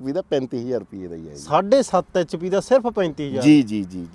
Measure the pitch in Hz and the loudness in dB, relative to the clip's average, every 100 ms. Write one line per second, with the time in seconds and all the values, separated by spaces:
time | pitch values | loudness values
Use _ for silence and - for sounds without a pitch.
0 | 131 170 - 143 123 123 123 117 95 98 | -6 -6 -2 -4 -2 -6 -4 -6 -6 -14
1 | 90 82 80 73 147 160 196 269 - 185 | -12 -12 -14 -14 0 0 4 2 4 0
2 | - 185 160 170 180 196 - 254 226 214 | 0 -2 -2 -4 -2 -2 2 2 2 -2
3 | 175 143 143 131 143 147 110 107 90 90 | -2 -4 -6 2 6 6 6 -2 -6 -10
4 | 85 | -14